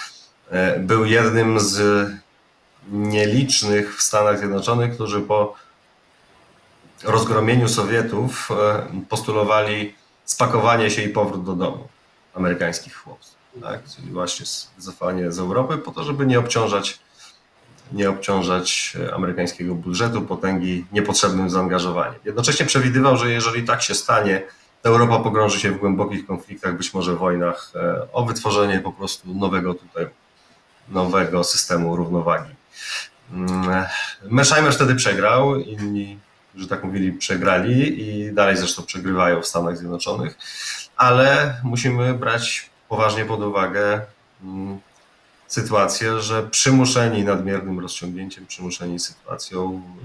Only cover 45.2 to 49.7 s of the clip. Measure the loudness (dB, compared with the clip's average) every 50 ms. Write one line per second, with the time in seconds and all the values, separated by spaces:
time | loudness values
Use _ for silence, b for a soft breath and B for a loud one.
45.2 | _ _ _ _ _ _ -6 -4 -2 0 2 2 2 2 0 -2 -2 -2 -2 -2
46.2 | -2 -2 -2 -2 -2 -2 -2 0 4 6 6 6 6 4 4 2 2 2 2 0
47.2 | 0 0 0 0 0 -2 -4 -4 -4 -6 -6 -6 -8 -8 -10 -10 -8 -8 -8 -8
48.2 | -10 -12 -14 -16 -16 -18 -14 -10 -10 -10 -8 -8 -8 -8 -6 -6 -8 -8 -10 _
49.2 | _ -12 -10 -10 -10 -8 -6 -4 -4 -4